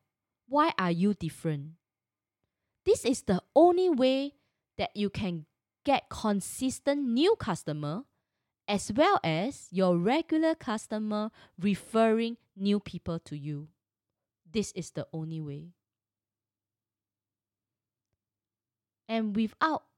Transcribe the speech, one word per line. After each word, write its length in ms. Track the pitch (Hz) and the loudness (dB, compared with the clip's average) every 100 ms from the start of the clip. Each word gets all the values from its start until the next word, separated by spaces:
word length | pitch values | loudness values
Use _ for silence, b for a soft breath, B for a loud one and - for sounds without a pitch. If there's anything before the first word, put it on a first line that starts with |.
| _ _ _ _ _ | _ _ _ _ _
Why 240 | 285 320 - | 2 2 2
are 120 | 180 | -2
you 220 | 170 202 | 0 0
different? 600 | 202 160 - 165 147 151 165 _ _ _ _ _ _ _ _ _ _ - | 0 -6 -6 -6 -4 -8 -18 _ _ _ _ _ _ _ _ _ _ 0
This 200 | 466 - | 2 2
is 160 | 254 | -2
the 220 | - 180 - 285 | 0 -2 2 6
only 340 | 349 359 370 | 8 6 2
way 460 | 254 262 269 285 - _ _ _ - | 4 4 2 -2 -8 _ _ _ -8
that 180 | 190 208 | -6 -2
you 140 | 202 | -4
can 360 | - 196 170 151 _ _ _ | -2 -4 -6 -10 _ _ _
get 260 | 285 269 - | 0 0 -2
consistent 1000 | - 214 202 - - 262 - 277 285 262 | -6 -2 -2 -4 -4 -4 -2 -2 0 0
new 280 | 233 359 453 | 2 2 2
customer, 680 | - 165 - 151 147 175 - _ _ _ _ _ - | -2 -6 -6 -6 -6 -6 -10 _ _ _ _ _ -6
as 240 | 202 - | -4 -2
well 260 | 214 359 392 | 2 4 2
as 440 | 165 160 226 - - | 0 -2 -4 -8 -8
your 260 | 180 185 175 | 0 2 2
regular 580 | 185 294 - 311 320 320 | 2 0 0 0 0 -2
customer 760 | - 214 - 214 214 214 214 b b - | -4 -8 -6 -6 -4 -4 -4 b b -4
referring 800 | 202 190 - 226 226 220 233 233 _ 196 | -2 -2 0 2 4 4 0 -6 _ -4
new 240 | 196 202 | 0 0
people 400 | - 175 - 165 | -2 -10 -6 -8
to 180 | - 147 | -8 -10
you. 300 | 147 143 151 _ _ _ _ _ _ _ 165 | -8 -8 -10 _ _ _ _ _ _ _ _
This 220 | 208 196 | -6 -4
is 200 | - - | -8 -10
the 140 | - 143 | -10 -10
only 300 | 160 160 160 | -10 -8 -8
way. 320 | 151 143 170 - _ _ _ _ _ _ _ _ _ _ _ _ _ _ _ _ _ _ _ _ _ _ _ _ _ _ _ _ _ _ _ _ - | -10 -12 -16 -20 _ _ _ _ _ _ _ _ _ _ _ _ _ _ _ _ _ _ _ _ _ _ _ _ _ _ _ _ _ _ _ _ -6
And 260 | 226 214 208 | -4 -2 -2
without 480 | 220 - 320 294 - | -2 0 -2 -2 -8